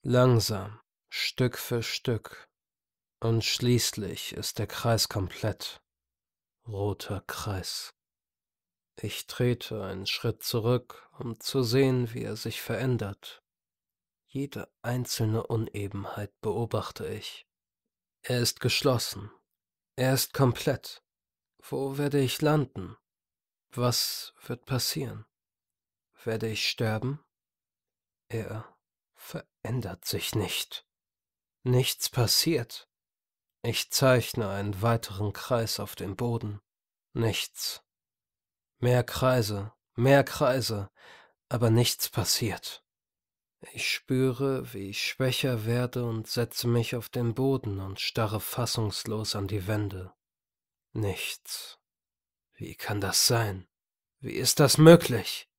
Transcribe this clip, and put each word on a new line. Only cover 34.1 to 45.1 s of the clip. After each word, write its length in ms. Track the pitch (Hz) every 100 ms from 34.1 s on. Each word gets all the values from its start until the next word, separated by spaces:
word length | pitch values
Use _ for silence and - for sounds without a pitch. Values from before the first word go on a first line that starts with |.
| 127 - - 101
einen 340 | 98 101 95
weiteren 500 | 113 117 - 98 104
Kreis 460 | - - 120 113 -
auf 160 | 101
dem 200 | - 180
Boden. 460 | - 120 117 107 101 _ _ _ _ _
Nichts. 680 | - 113 104 - - - - _ _ _ _ _ _ _ _ _ _
Mehr 260 | 120 123
Kreise, 680 | 120 - 127 127 104 101 104 _ _
mehr 280 | - 127 139
Kreise, 680 | 135 - 135 131 117 104 98 _ - - - _ _
aber 220 | 117 117
nichts 360 | 113 117 - -
passiert. 760 | - - - 113 - - - _ _ _ _ _ _ _ _ -
Ich 180 | - -
spüre, 800 | - _ 127 131 123 139 131 120
wie 160 | 101 98
ich 120 | 101
schwächer 640 | -